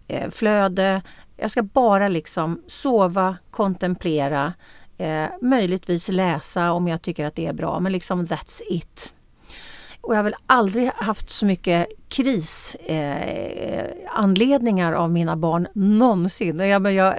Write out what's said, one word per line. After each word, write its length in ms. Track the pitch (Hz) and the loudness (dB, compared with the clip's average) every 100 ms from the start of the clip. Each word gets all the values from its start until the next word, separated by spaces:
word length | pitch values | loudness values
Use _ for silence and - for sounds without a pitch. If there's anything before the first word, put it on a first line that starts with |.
| - | -10
eh, 220 | - - | -8 -6
flöde. 720 | - 214 208 196 185 190 190 - - - - | -2 2 2 2 2 0 0 -4 -16 -20 -8
Jag 140 | 208 | -4
ska 120 | - | -2
bara 440 | 202 - 240 196 202 | 0 2 4 4 4
liksom 540 | 170 156 - 160 170 - | 0 -2 -4 -2 -4 -8
sova, 720 | - 277 233 185 185 185 185 _ | -6 2 4 4 2 0 -2 _
kontemplera, 1000 | - 202 180 180 180 175 151 139 147 147 175 - - - - | -2 -2 0 -2 -2 -2 0 0 0 -2 -6 -16 -20 -20 -8
eh, 280 | 156 156 156 370 | -4 -2 -4 -2
möjligtvis 680 | 247 262 185 180 - 175 - | 0 2 2 -2 -2 -4 -2
läsa 600 | 185 185 156 - - 175 | 0 0 -2 -4 -2 0
om 160 | 170 175 | 0 0
jag 140 | 165 | -2
tycker 240 | - 170 151 | -6 -6 -6
att 100 | 156 | -4
det 100 | 165 | -6
är 60 | |
bra. 260 | 160 165 156 | -4 -4 -2
Men 120 | 185 | -2
liksom, 340 | 185 - 180 170 | -2 -2 -4 -2
that's 360 | 160 - - 440 | -6 -8 -10 -6
it. 440 | 180 - - - - _ _ - - - - - - | -6 -6 -12 -14 -14 _ _ -20 -20 -20 -20 -20 -12
Och 120 | - | -2
jag 40 | 220 | 0
har 40 | |
väl 120 | 208 - - | 0 0 2
aldrig 440 | 254 202 185 247 - | 4 4 2 0 -2
haft 340 | 196 208 - | -4 -4 -4
så 160 | - 208 | 0 0
mycket 420 | 180 - 170 175 - - | 0 0 0 0 -6 -8
kris, 680 | - 262 233 160 - - - | -2 0 0 0 0 -2 -4
eh, 1080 | - 156 143 139 - - 98 - - - - 359 370 | -6 -4 -4 -4 -6 -6 -8 -8 -6 -6 -6 -10 -8
anledningar 800 | - 202 190 247 277 240 190 170 | 0 4 6 6 4 2 2 2
av 180 | 160 170 | 0 0
mina 240 | 170 165 160 | 0 0 0
barn 320 | 165 165 175 | 0 0 -2
någonsin. 840 | - 196 214 254 196 180 - 190 156 | 0 2 4 4 4 0 -2 -4 0
Och 60 | 196 | 2
jag, 140 | 202 | 2
men 140 | 196 190 | 2 2
jag, 200 | 190 | 2